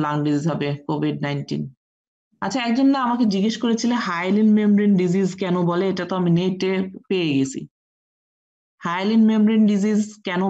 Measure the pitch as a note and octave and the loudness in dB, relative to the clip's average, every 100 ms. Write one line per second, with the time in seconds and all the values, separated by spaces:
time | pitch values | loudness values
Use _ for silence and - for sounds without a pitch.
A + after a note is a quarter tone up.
0 | D3+ D3 D3 D3 D#3 D3 C#3+ C#3+ - D3+ | 0 -2 0 0 -2 -2 -4 -6 -6 -4
1 | D3+ C#3+ C#3+ C#3+ C#3 D3+ C#3+ _ _ _ | -2 -4 -6 -6 -6 -8 -8 _ _ _
2 | _ _ _ - G3 B3+ A#3 A#3 C4+ C#4 | _ _ _ -10 -6 -4 -2 2 2 2
3 | A#3+ A#3+ A3 F#3+ A3 A3 A#3 A3+ A#3 A#3 | 0 0 0 0 -2 -2 -2 -2 -2 -2
4 | G3 E3+ F#3 G3+ A3 G#3+ G#3 G3+ G#3 F#3 | -4 -4 0 2 4 4 4 2 4 2
5 | F3+ F#3+ F#3 - F#3 F3+ F3 F3 F#3+ F#3 | 2 0 -2 -2 -2 0 0 0 -2 -2
6 | F3 F#3 F3 E3+ F#3 F#3 F#3+ F#3+ F#3+ F#3+ | -4 -2 2 2 0 -2 -2 -2 -4 -10
7 | - F#3 D#3+ C#3 C3+ C#3+ D3+ _ _ _ | -4 -2 0 0 -2 -6 -14 _ _ _
8 | _ _ _ _ _ _ _ _ F3 F3+ | _ _ _ _ _ _ _ _ -6 -4
9 | G3+ A3+ A3 A3 G#3+ A3 G#3+ G3+ G#3+ G#3+ | 2 4 4 4 4 4 4 2 0 0
10 | G#3+ - G3 F3+ | -2 -6 -6 -2